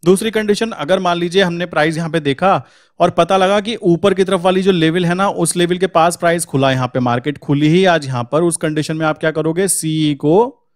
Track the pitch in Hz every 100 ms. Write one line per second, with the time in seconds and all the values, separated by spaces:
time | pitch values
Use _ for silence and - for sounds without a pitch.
0 | 165 190 220 220 214 202 226 208 147 190
1 | 185 175 175 180 185 170 175 160 156 156
2 | 170 165 143 135 185 170 - _ _ _
3 | 175 170 170 190 185 208 202 233 185 170
4 | 202 190 190 190 185 190 190 185 160 165
5 | 170 175 196 180 170 175 175 180 185 170
6 | 165 165 170 170 170 139 135 131 127 131
7 | 123 120 139 143 - 143 151 175 190 165
8 | 139 127 120 151 175 160 160 156 147 160
9 | 156 151 160 156 156 165 190 - 160 156
10 | 151 143 147 175 247 - _